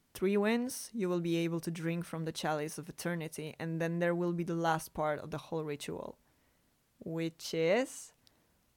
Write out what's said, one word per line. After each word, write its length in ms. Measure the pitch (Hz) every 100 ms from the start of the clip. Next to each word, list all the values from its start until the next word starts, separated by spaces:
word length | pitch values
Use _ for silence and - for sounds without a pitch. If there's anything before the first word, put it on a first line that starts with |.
| _
three 240 | - 190 202
wins, 540 | 208 233 247 - -
you 160 | 233 180
will 120 | 180
be 160 | 170 165
able 240 | 170 165
to 100 | 170
drink 340 | 165 165 170 170
from 200 | 160 160
the 60 |
Chalice 460 | 160 165 151 151 -
of 120 | 139
Eternity, 640 | - 170 175 156 - 156 -
and 240 | 165 165
then 180 | 165 170
there 140 | 175
will 200 | 175 175
be 100 | 175
the 200 | 170 170 165
last 260 | 160 -
part 260 | - 151 147
of 120 | 156
the 120 | 156 -
whole 180 | 165
ritual." 560 | 156 147 - - - - _ _ _ _ _ _ _ -
"Which 540 | - 165 165 165 -
is?" 580 | 165 160 214 - - - _ - _ _ _ _